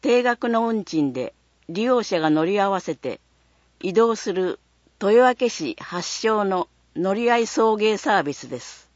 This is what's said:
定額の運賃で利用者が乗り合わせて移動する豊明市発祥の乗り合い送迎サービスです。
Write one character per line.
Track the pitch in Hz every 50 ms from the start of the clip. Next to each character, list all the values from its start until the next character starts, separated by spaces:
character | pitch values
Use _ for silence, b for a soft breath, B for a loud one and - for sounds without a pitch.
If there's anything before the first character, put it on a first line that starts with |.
定 | - 294 240 247 247
額 | 247 240 233 - 240
の | 233 226 233 233
運 | 226 220 190
賃 | - - 160 147 139 123
で | 127 123 - - _ _ _ _ _ _ -
利 | 165 190 220
用 | 247 254 247 214
者 | - 196 170
が | 156 156
乗 | 151 156 160
り | 170 196 208
合 | 196 196
わ | 196 185
せ | - - 156
て | - - 131 107 - _ _ _ _ _ _ _ _ _ _ _ _
移 | - 185 180
動 | 214 226 233 226
す | 208 - 226 185
る | 180 185 180 - - _ _ _ _ _ _ _ _
豊 | 214 202 214 233 254 254 247 _
明 | 254 233
市 | - - 160 135 - -
発 | - - - 180 170 -
祥 | - - - 220 220 214 202
の | 190 190 180 - _ _ _ _ _ _
乗 | 156 175 190 196
り | 214 240 233
合 | 240 240
い | 233
送 | 214 - - 220 220 220
迎 | 214 208 220 214
サ | 196 - - 214 196
ー | 147
ビ | 143 139
ス | - - 123
で | 127 123
す。 | - - - - - _ _